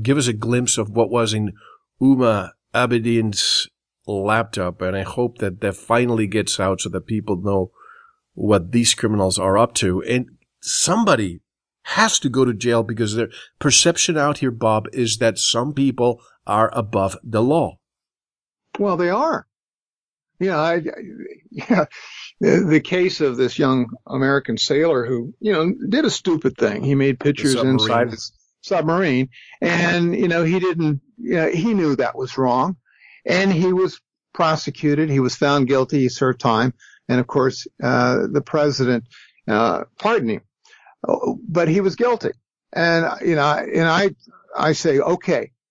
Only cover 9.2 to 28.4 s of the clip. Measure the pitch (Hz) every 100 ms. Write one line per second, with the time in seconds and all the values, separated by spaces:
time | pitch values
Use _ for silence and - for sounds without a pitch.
9.2 | 95 92 95 98 117 - 95 90 - 127
10.2 | 123 - _ _ - - - 202 208 123
11.2 | 95 85 _ _ _ _ - - 220 -
12.2 | 139 123 127 104 120 117 110 113 107 113
13.2 | 113 - - - 143 - 170 170 - 156
14.2 | 143 147 135 117 113 107 110 131 117 107
15.2 | 113 123 - 117 139 139 139 123 120 117
16.2 | _ _ - 104 110 120 104 107 95 -
17.2 | 117 110 123 160 98 - _ _ _ _
18.2 | _ _ _ _ _ - 202 175 175 208
19.2 | 320 - - _ _ _ _ _ _ _
20.2 | _ - 190 156 160 170 156 - - -
21.2 | - - - - - 196 151 - - -
22.2 | - - - 175 180 156 - 180 180 -
23.2 | 143 123 123 - 135 131 120 - - 135
24.2 | 135 139 127 113 - 143 165 131 117 120
25.2 | 127 - 214 170 170 - - 254 285 -
26.2 | 185 156 131 - 110 107 135 139 139 127
27.2 | - - 139 120 131 127 107 117 120 110
28.2 | - _